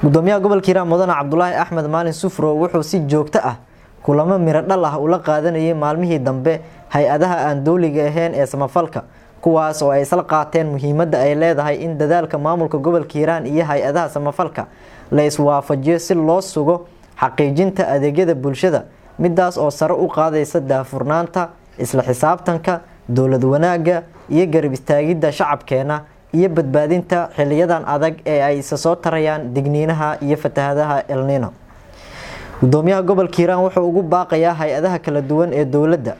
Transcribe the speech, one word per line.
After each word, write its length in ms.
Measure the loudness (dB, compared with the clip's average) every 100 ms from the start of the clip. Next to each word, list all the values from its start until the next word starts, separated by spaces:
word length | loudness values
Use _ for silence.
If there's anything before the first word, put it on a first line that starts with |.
Gudoomiyaha 360 | 4 4 4 2
gobolka 280 | 2 2 2
Hiiraan, 200 | 0 2
Mudane 260 | 2 2 0
Cabdulaahi 400 | 0 0 0 0
Axmed 320 | -2 -4 -2
Maalin 260 | -2 -2
Sufrow, 400 | -4 -6 -2 -2 0
wuxuu 240 | 0 -2
si 160 | -2 -2 0
joogto 320 | 0 0 -2
ah 160 | -2 -6 -14 -20 -20 -8
kulamo 340 | 0 2 2 2
miro 240 | 2 0
dhal 240 | 0 0 0
ah 140 | 0
ula 200 | 0 0
qaadanayay 540 | 0 0 0 0 0
maalmihii 460 | 0 -2 0 0 0
dambe 420 | -2 0 0 -2 -6 -20 -4
hay-adaha 560 | 0 2 2 2 0 0
aan 140 | 0
dowliga 420 | 2 2 2 2 0
ahayn 260 | 0 -2 0
ee 100 | -2
samafalka, 580 | -2 -2 0 -2 -6 -12 -20 -20 -2
kuwaas 400 | 2 2 2 0
oo 80 | 2
ay 120 | 2
isla 200 | 2 0
qaateen 440 | 2 0 2 0 0
muhiimadda 500 | -2 -2 0 0 2
ay 160 | 2 2
leedahay 400 | 2 2 0 -2
in 140 | -4 -2
dadaalka 400 | 0 0 0 -2
maamulka 400 | -2 0 -2 -2
gobolka 360 | 0 0 -2 -2
Hiiraan 280 | 0 0 -2
iyo 180 | -2 0
hay-adaha 440 | 0 0 -2 -2
samafalka 580 | -4 -4 -2 -4 -4 -10 -14 -20 -20 -2
la 120 | 0 2
iswaafajiyo 720 | 2 2 2 -2 -2 0 -2
si 140 | 0
loo 280 | 0 2 0
sugo 440 | -2 -4 0 -2 -4 -20 -20 -4
xaqiijinta 680 | -4 0 0 2 0 0 0
adeegyada 460 | 0 0 0 0 0
bulshada, 480 | -2 -2 0 0 -4 -20 -20 -4
midaas 380 | 0 2 0 0
oo 120 | -2
sare 220 | 0 -2
u 140 | 0 0
qaadaysa 520 | 0 0 0 0 -2
daahfurnaanta, 880 | 0 -2 -2 -6 -2 -2 -2 -4 -6 -8 -20 -10
isla 240 | -2 -2
xisaabtanka, 800 | 0 0 0 0 -2 -2 -2 -4 -6 -20 -4
dowlad 340 | 0 2 2
wanaagga 600 | 2 2 2 2 0 0 -4 -20 -2
iyo 160 | 0 2
garab 260 | 2 0
istaagidda 580 | -4 0 0 2 0 -2
shacabkeena 680 | 0 -2 -2 -2 -2 -2 -4 -8 -20 _
iyo 160 | 0 2
badbaadinta 800 | 2 2 2 2 0 0 -2 -2 -2
xiliyadan 480 | 0 2 2 0 0
adag 280 | 0 0 -2 -2
ee 160 | 0
ay 180 | 2 0
isa 180 | -4 -2
soo 180 | 0 0
tarayaan 580 | 0 0 0 -2 -4
digniinaha 640 | -4 0 0 0 0 -2 -2
iyo 160 | -2 -2
fatahaadaha 680 | -2 -2 -2 0 0 -2 -2
El 160 | -2 0
Niño. 240 | -2 -2 -8 -20 -20 -20 -20 -20 -18 -16 -16 -16 0
Gudoomiyaha 400 | 2 4 4 0
gobolka 320 | 0 0 0 2
Hiiraan 240 | 2 2 2
wuxuu 160 | 2 2
ugu 120 | 0
baaqayaa 500 | 0 0 0 0 0
hay-adaha 460 | 0 -2 0 -2 -2
kala 220 | -2 -4
duwan 320 | 0 0 0
ee 120 | 0 0
dowladda 500 | 2 2 0 -2 -10